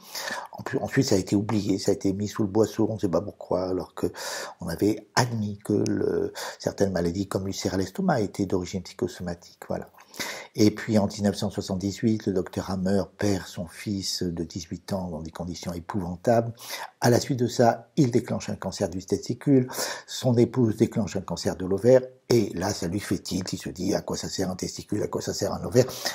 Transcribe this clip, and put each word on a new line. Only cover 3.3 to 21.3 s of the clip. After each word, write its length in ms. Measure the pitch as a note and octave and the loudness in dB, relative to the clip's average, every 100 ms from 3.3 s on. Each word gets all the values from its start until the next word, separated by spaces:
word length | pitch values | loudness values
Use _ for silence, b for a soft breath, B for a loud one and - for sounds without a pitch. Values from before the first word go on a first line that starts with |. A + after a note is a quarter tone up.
| - - F2 F#2 | -8 -4 -2 0
alors 260 | F#2 E2 | -4 -6
que 140 | - F2 B B B B - | -4 -4 B B B B -10
on 60 | F2 | -8
avait 400 | E2 G2+ A2 - | 0 2 0 -2
admis 460 | - B2 A#2 G#2 G2+ | 0 0 0 -4 -4
que 200 | - G#2+ A2 | 0 0 2
le, 440 | G2+ F#2+ F2 F#2 B B B | 0 0 0 -2 B B B
certaines 320 | - - G2 | -4 0 2
maladies 380 | F2+ F2 F2+ F#2+ | 2 0 -2 -2
comme 180 | G2+ G2 | -4 -4
l'ulcère 280 | F#2 G2+ | -4 -2
à 20 | F#2+ | -2
l'estomac 460 | F#2 - F#3+ C#3 | -2 -2 0 0
étaient 240 | G2 - F#2 | 0 -2 -2
d'origine 360 | F#2+ F2+ F#2+ | -2 -2 -6
psychosomatique, 800 | F2 - F#2 - F2 F2 - - - | -10 -6 -6 -4 -10 -10 -14 -14 -8
voilà. 200 | F#2 - B B B B B B - | -8 -8 B B B B B B 4
Et 140 | G#2+ | 4
puis 260 | G#2+ - G#2+ | 4 2 2
en 100 | G2 | 2
dix-neuf 260 | - G2+ | 0 0
cent 160 | G2 G#2 | 0 -4
soixante-dix-huit, 760 | - - F#2+ G2 F#2+ A#2 A2 G#2+ | -4 -4 -2 -4 0 0 0 0
le 60 | |
docteur 380 | F#2 F2 - F#2 | 0 -2 -4 -4
Hammer 320 | F#2+ F#2 G2 F2+ - | -2 2 2 0 -2
perd 280 | G#2 F#2+ E2 | 0 0 -4
son 200 | - E2 | -10 -10
fils 560 | - - G2 F#2+ - | -8 -6 -4 -4 -4
de 220 | F2+ E2+ | -4 -4
dix-huit 480 | E2 G2+ - F2+ - | -6 -8 -10 -12 -6
ans 160 | G2 F2+ | -6 -4
dans 100 | D#2+ | -8
des 120 | E2 | -10
conditions 400 | - F2 E2 - | -8 -8 -8 -8
épouvantables. 800 | F2 E2+ G#2+ F2 F2+ - A#2 A#2 B B B B _ | -8 -6 -4 -4 -2 2 4 2 B B B B _
À 100 | B2 | 4
la 80 | A#2+ | 4
suite 220 | - C3+ | 4 0
de 80 | A#2+ | 2
ça, 420 | - A#2 A#2 - - | 6 6 4 0 2
il 160 | C3 | 4
déclenche 360 | A#2 - A2 - | 4 0 -4 -4
un 60 | |
cancer 340 | G2+ F#2+ - G2 | -6 -6 -2 -2
du 160 | F#2 | -2
testicule, 640 | - G2 - A#2+ - C3+ B2+ B B B - | -2 -2 -2 -2 4 6 4 B B B -10
son 300 | - B2+ A#2+ | -2 2 6
épouse 400 | A#2 C3 A#2 G2+ | 6 4 2 4
déclenche 400 | A2+ - G2 G2 | 2 2 -2 -4
un 60 | |
cancer 340 | - | -4